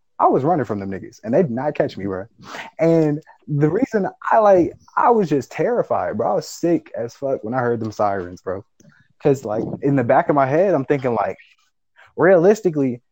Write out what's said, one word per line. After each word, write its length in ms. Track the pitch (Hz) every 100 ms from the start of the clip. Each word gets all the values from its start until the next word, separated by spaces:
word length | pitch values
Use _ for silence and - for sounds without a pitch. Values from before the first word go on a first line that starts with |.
| _ -
I 80 | 370
was 160 | 208
running 200 | 139 175
from 160 | 131 101
them 100 | 98
niggas, 300 | 95 - -
and 100 | 110
they 100 | 139
did 100 | 165
not 220 | 117 147 147
catch 200 | 143 -
me, 100 | 98
bro. 200 | 92 98 _ - - - -
And 440 | 165 165 151 147 - _ -
the 220 | 147 151
reason 380 | 180 269 214 180 - -
I, 60 | 226
like, 340 | 208 190 156 - _ -
I 140 | -
was 180 | 233 175
just 220 | 143 -
terrified, 640 | - 180 240 156 104 90 104
bro. 140 | 131
I 20 |
was 140 | 196 -
sick 420 | - 170 165 - 101
as 180 | 117
fuck 300 | - 139 131
when 100 | 107
I 40 | 127
heard 180 | 120 117
them 120 | 110
sirens, 500 | - 104 98 90 90
bro. 220 | 95 95 - _ - _ _ _
'Cause, 220 | 156 135
like, 200 | 104 110 - -
in 120 | 143 139
the 80 |
back 240 | 120 135 170
of 40 |
my 120 | 147 131
head, 280 | 151 202
I'm 100 | 156
thinking, 300 | 135 147 127
like, 220 | 110 95 90 _ _ _ _ _ _ - -
realistically, 880 | 160 185 175 214 185 151 135 120 _